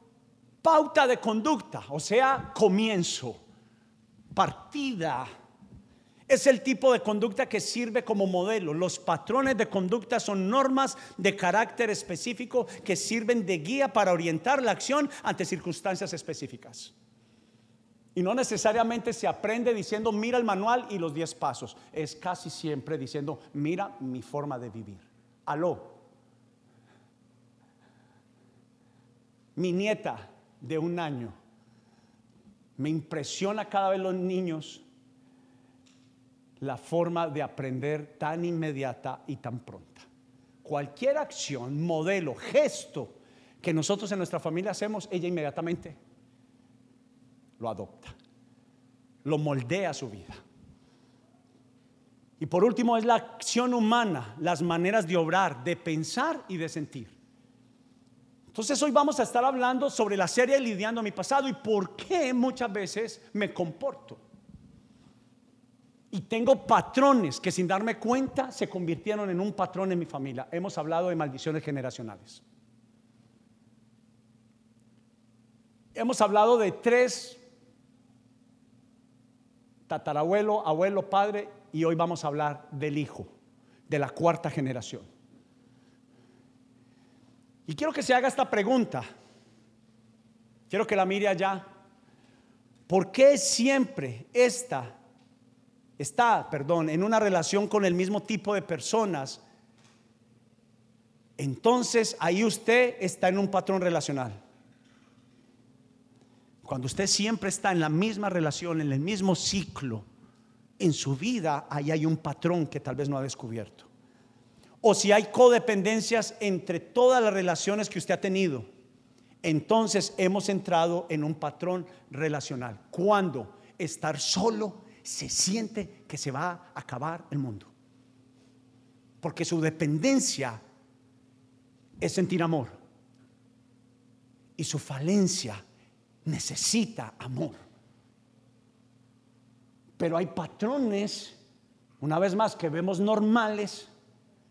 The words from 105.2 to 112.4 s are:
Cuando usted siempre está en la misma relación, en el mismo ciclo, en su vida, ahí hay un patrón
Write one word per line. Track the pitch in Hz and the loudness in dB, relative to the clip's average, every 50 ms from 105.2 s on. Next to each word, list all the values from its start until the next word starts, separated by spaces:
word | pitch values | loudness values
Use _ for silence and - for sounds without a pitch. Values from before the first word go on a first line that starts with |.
| _ _ _ _ _ _ _ _ _ _ _ _ _ _ _ _ _ _ _ _ - _ _ _ _ _ _ _ - | _ _ _ _ _ _ _ _ _ _ _ _ _ _ _ _ _ _ _ _ -20 _ _ _ _ _ _ _ -10
Cuando | - 139 131 127 | -8 -6 -4 -4
usted | 131 - - 196 | -4 -2 -2 0
siempre | 190 - - 202 220 226 175 196 190 | 0 2 0 0 0 -2 -2 -2 -4
está | - - - 196 | -4 0 0 2
en | 180 170 | 2 2
la | 156 156 | 2 2
misma | 151 165 208 226 202 202 208 196 | 2 2 2 0 0 -2 -2 -2
relación, | 180 175 156 147 - - 175 170 160 160 | 0 0 0 0 -2 -4 -4 -4 -2 -2
en | 151 143 | 0 0
el | 135 135 | 0 0
mismo | 151 196 220 185 190 190 170 | 0 -2 -2 0 2 2 2
ciclo, | - - - 196 196 - - - - 143 123 110 107 - - - - - - - _ _ _ _ _ _ _ _ - | 2 0 -2 -2 -4 -4 -6 -10 -8 -8 -6 -6 -8 -10 -14 -20 -20 -20 -20 -20 _ _ _ _ _ _ _ _ 0
en | 202 160 147 | 0 0 2
su | - - 139 139 | 0 -2 -4 -4
vida, | 131 185 240 254 214 160 156 143 147 - - | -2 -2 -4 -2 -2 0 0 -2 -2 -4 -6
ahí | 147 147 143 156 | -6 -4 -2 0
hay | 160 156 151 | 0 0 2
un | 160 160 | 0 0
patrón | 156 - 151 143 - | 0 -2 -6 -6 -2